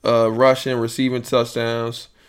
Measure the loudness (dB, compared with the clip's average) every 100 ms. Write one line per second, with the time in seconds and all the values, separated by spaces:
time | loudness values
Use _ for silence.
0 | 0 2 2 4 4 4 0 -2 -4 -2
1 | -2 -2 -2 0 0 -2 -2 -2 -4 -8
2 | -16 _